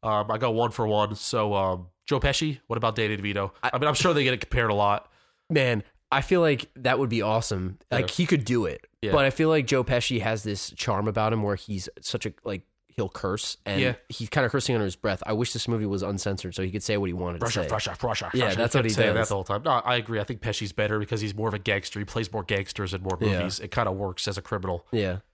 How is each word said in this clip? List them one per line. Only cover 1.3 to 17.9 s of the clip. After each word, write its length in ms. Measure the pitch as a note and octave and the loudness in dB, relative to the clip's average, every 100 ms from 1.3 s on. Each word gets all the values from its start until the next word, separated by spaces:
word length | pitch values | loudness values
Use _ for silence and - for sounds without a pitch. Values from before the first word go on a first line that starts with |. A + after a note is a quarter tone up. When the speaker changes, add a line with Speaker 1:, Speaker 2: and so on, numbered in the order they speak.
| A#2+ G#2 | 0 2
Speaker 1:
um, 340 | G2+ F#2+ F2+ F2+ _ - | 2 2 0 -6 _ -2
Joe 140 | C#3 | 2
Pesci, 400 | C#3 C#3 D#3+ C3+ _ | 2 2 -2 -4 _
what 80 | A#2 | 0
about 180 | A2+ | 0
Danny 220 | G#2+ G#2+ G#2 | 2 0 0
DeVito? 340 | G2+ G2+ G2 - | -2 -2 -2 -2
Speaker 2:
I 80 | - | -2
Speaker 1:
I 60 | B2+ | 0
mean, 100 | D3 | 2
I'm 60 | |
sure 180 | C#3 F#3 | 2 4
they 100 | D3+ | 4
get 140 | C3 B2+ | 2 0
compared 300 | - A#2+ A#2 | -2 0 2
a 40 | |
lot. 360 | G#2 G2+ G#2 - _ _ _ _ | 4 4 2 -2 _ _ _ _
Speaker 2:
Man, 340 | D#3 B2+ A#2 - _ _ | 2 2 0 -4 _ _
I 80 | C3+ | 0
feel 200 | - F#3 | 4 4
like 280 | E3 C3+ - - | 6 4 -2 -4
that 220 | B2+ B2+ | 0 2
would 120 | C3+ | 2
be 120 | A2+ | 2
awesome. 560 | G#2 A2 A2+ G2 F#2 F#2+ _ | 2 2 2 -2 -4 -6 _
Like, 180 | A#2+ G#2 | -2 -2
Speaker 1:
Yeah. 40 | |
Speaker 2:
he 120 | - E3+ | 0 2
could 180 | E3 | 2
do 220 | A2 B2 F#2+ | 4 0 0
it. 200 | - _ _ | -4 _ _
Speaker 1:
Yeah. 100 | G#2+ | 2
Speaker 2:
But 120 | C#3+ | 4
I 60 | C#3 | 4
feel 180 | - D#3+ | 4 4
like 180 | D#3 B2+ | 4 4
Joe 160 | C3+ | 2
Pesci 360 | B2 B2 - B2 | 4 2 2 0
has 220 | G#2 A2 | 0 -2
this 280 | G#2+ G2+ - - | -2 -4 -6 -6
charm 300 | - G2+ G#2 | -2 0 0
about 240 | G#2 A2 | 0 0
him 100 | A2 | 2
where 140 | G#2 G2 | 0 -2
he's 320 | - G2 F2+ - | -4 -8 -8 -8
such 260 | - - A2 | -6 -4 -6
a, 60 | - | -8
like, 180 | - F#2+ - _ _ | -8 -8 -10 _ _
he'll 200 | - G2 | -4 -4
curse, 480 | - G2 G#2 - - | -2 -2 -2 -4 -6
and 160 | - G2+ | -4 0
Speaker 1:
Yeah. 140 | B2+ A#2+ _ | 0 0 _
Speaker 2:
he's 200 | - A2+ | -10 -2
kinda 220 | D3+ B2 | 0 2
cursing 240 | C#3 - | 0 0
under 100 | A#2+ | 0
his 120 | G2+ F2+ | 0 -2
breath. 260 | A2 F#2+ | -4 -4
I 80 | - | -2
wish 200 | A2 A#2+ | -2 -2
this 160 | A#2 - | -2 -2
movie 180 | A#2 G#2+ | 0 0
was 160 | G2 | -2
uncensored 520 | F#2+ G2 G#2 G2 F#2 F2 | -2 -2 -2 -4 -6 -4
so 60 | |
he 60 | F#2+ | -4
could 100 | G2+ | -4
say 140 | - G#2 | -2 0
what 100 | G2 | 0
he 60 | |
wanted 280 | F2 F2+ E2+ | -2 -4 -2
Speaker 1:
Russia, 220 | A#2 A#2 | -2 -2
Speaker 2:
to 60 | E2 | -2
say. 40 | |
Speaker 1:
Russia, 240 | A2 - | -2 -4